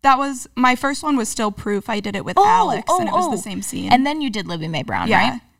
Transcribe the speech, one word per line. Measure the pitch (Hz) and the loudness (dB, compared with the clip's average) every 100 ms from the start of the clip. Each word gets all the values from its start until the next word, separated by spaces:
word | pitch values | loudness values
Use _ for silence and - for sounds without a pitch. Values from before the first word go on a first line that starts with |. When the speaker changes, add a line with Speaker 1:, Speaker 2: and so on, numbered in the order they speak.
Speaker 1:
That | 277 262 | 4 4
was, | 277 262 - - | 2 -6 -8 2
my | 254 247 | 2 4
first | 277 277 | 0 -2
one | 311 277 | 0 0
was | 226 | 0
still | - 214 | -2 -2
Proof. | 202 208 202 - | -2 -4 -4 -2
I | 208 | -6
did | 202 196 | -4 -6
it | |
with | - 254 | 0 4
Speaker 2:
Oh, | 403 | 4
Speaker 1:
Alex, | 453 392 - - | 4 2 -2 0
Speaker 2:
oh, | 359 | 0
Speaker 1:
and | 339 | 2
it | |
was | 339 349 | 0 0
the | 208 208 | -4 -6
Speaker 2:
oh. | |
Speaker 1:
same | 190 | -8
scene. | 196 - 190 | -8 -6 2
Speaker 2:
And | 254 277 | 4 4
then | 311 | -2
you | 277 | -4
did | 208 170 | -4 -6
Libby | 170 160 | -6 -4
Mae | 156 | -6
Brown, | 113 101 90 | -4 -4 2
Speaker 1:
Yeah. | 190 220 | 2 2
Speaker 2:
right? | 247 _ | -2 _